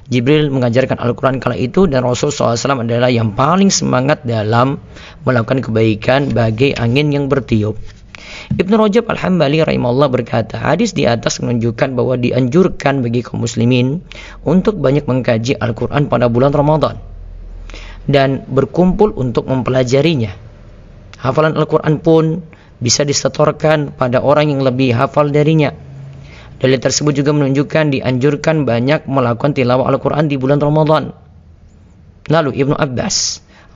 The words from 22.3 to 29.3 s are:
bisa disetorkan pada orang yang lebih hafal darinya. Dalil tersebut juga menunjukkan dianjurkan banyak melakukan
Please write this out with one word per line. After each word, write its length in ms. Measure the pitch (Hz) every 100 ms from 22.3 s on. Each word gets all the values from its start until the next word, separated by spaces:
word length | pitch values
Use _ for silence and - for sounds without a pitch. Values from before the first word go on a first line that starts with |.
| 160 - - - -
bisa 240 | 123 -
disetorkan 920 | 143 139 135 - 151 151 156 156 143
pada 280 | 151 127 123
orang 320 | 127 147 151
yang 80 | 135
lebih 320 | 131 127 131
hafal 400 | 117 139 - 147
darinya. 400 | 143 147 160 139 - - - - - - - - -
Dalil 240 | 127 131
tersebut 320 | 135 - 147
juga 240 | 139 143 147
menunjukkan 560 | 135 135 143 156 151
dianjurkan 720 | 135 - 127 139 147 160 160 131
banyak 400 | 117 127 151 -
melakukan 480 | 135 120